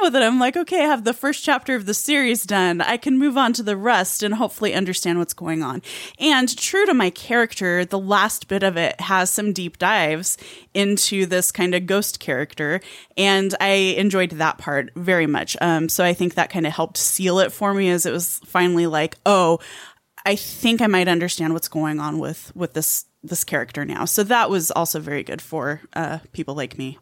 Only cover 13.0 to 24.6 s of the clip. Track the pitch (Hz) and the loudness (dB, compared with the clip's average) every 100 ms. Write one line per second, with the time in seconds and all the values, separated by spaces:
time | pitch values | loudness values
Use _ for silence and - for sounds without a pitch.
13 | - - 196 196 196 196 196 196 190 - | -10 0 2 4 2 0 2 4 2 2
14 | 202 190 180 156 156 - - 143 120 - | 2 2 0 0 -2 -2 -4 -4 -4 -4
15 | 175 180 156 131 - - 170 160 165 - | 0 2 2 0 -4 -2 0 2 0 2
16 | 180 175 175 180 - 185 156 160 165 - | 2 2 0 0 -2 -2 -2 -2 -4 -2
17 | - - 185 180 185 - 202 196 185 175 | -2 0 2 2 2 0 0 2 2 2
18 | 170 165 170 - - 180 180 170 170 156 | 0 -2 -4 -8 -2 2 4 4 2 0
19 | 156 - - 196 170 165 - - - - | -2 0 4 6 6 2 -2 -20 -20 -20
20 | _ - - 202 - - 226 226 220 190 | _ -6 -2 -2 -4 -2 0 2 4 4
21 | 180 170 175 - 160 165 - 160 156 151 | 4 2 0 -2 -2 -2 -2 -2 -2 -2
22 | 151 156 139 160 - 180 165 160 160 - | -4 -4 -6 -8 -14 -8 -6 -4 -2 -4
23 | - _ 147 170 - 147 - 147 143 - | -6 _ -8 -6 -2 -4 -4 -6 -8 -6
24 | 170 - 208 247 208 190 | -2 0 2 2 2 0